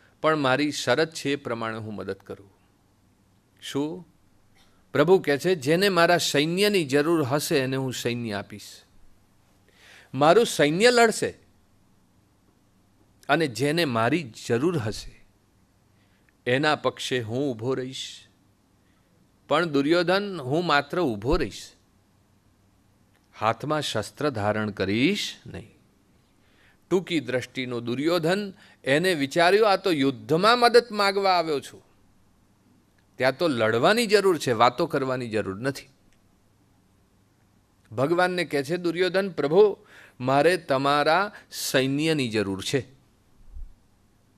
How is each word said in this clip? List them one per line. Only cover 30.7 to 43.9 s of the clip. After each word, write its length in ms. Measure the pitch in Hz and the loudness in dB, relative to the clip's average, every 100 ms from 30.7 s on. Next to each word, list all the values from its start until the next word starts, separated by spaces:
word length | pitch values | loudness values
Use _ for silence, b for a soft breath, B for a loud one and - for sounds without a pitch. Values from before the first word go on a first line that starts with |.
| 233 233 | 6 4
માગવા 400 | 208 202 196 196 | 0 0 0 2
આવ્યો 300 | 180 160 139 | 2 0 -4
છું, 240 | - - _ _ _ _ _ _ _ _ _ _ _ _ _ - | -6 -16 _ _ _ _ _ _ _ _ _ _ _ _ _ -2
ત્યાં 200 | 127 135 | 0 2
તો 120 | 175 | 0
લડવાની 580 | 120 110 117 156 220 226 | 2 2 4 2 2 2
જરૂર 320 | 202 190 160 | 2 4 2
છે, 140 | - | 0
વાતો 340 | 110 120 - 165 | 4 4 4 -2
કરવાની 420 | 143 131 127 120 | -2 -2 -4 -4
જરૂર 280 | 107 98 95 | -4 -4 -6
નથી." 320 | 131 135 - _ _ _ _ _ _ _ _ _ _ _ _ _ _ _ _ _ _ _ _ | -6 -8 -14 _ _ _ _ _ _ _ _ _ _ _ _ _ _ _ _ _ _ _ _
ભગવાનને 520 | 110 143 175 180 180 | -4 0 2 2 0
કહે 180 | 160 143 | -2 -4
છે 140 | 139 180 | -2 -4
દુર્યોધન, 540 | 170 165 185 175 196 | -4 -2 -2 0 -4
"પ્રભુ, 460 | 160 143 175 208 - b b b b | -4 0 4 4 2 b b b b
મારે 360 | 127 135 160 180 | 0 2 4 2
તમારા 760 | 170 135 139 147 147 170 208 B B | 0 0 2 2 2 2 0 B B
સૈન્યની 800 | - - 139 135 139 160 156 123 | -10 -2 0 0 0 0 0 0
જરૂર 340 | 107 98 95 | -2 -2 -4
છે, 240 | - 135 - _ _ _ _ _ - - - - _ | -4 -4 -6 _ _ _ _ _ -20 -14 -14 -16 _